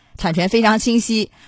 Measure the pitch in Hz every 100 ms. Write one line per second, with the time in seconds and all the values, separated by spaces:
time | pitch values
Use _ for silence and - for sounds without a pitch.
0 | _ - 180 165 233 233 220 220 240 233
1 | 220 220 208 _